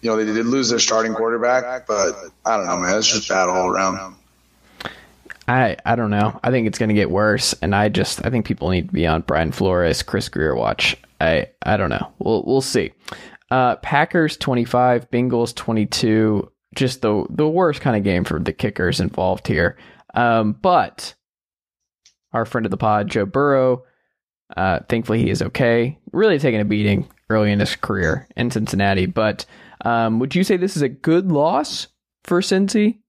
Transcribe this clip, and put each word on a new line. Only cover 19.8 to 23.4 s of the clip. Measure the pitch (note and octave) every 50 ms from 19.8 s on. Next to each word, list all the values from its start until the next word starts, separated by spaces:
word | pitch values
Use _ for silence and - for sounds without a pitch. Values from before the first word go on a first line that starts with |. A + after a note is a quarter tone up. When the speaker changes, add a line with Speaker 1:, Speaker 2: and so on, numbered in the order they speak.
| - - - _ _ _ -
Speaker 2:
Um, | A2 A#2+ A#2+ A#2 A2+ A2 G#2+ G#2
but | - - F#3 F3+ D#3+ G#2 E2 _ - - - - _ _ _ _ _ _ _ _ _ _ _ _ _ _ _ _ _ _ - _ _ _ _ -
our | A#2+ A2+
friend | A2+ - B2 A2
of | G#2
the | F#2+
pod, | G2 - A2 G#2+ G#2 G#2 F#2
Joe | - A#2 G2+
Burrow, | G2 - C3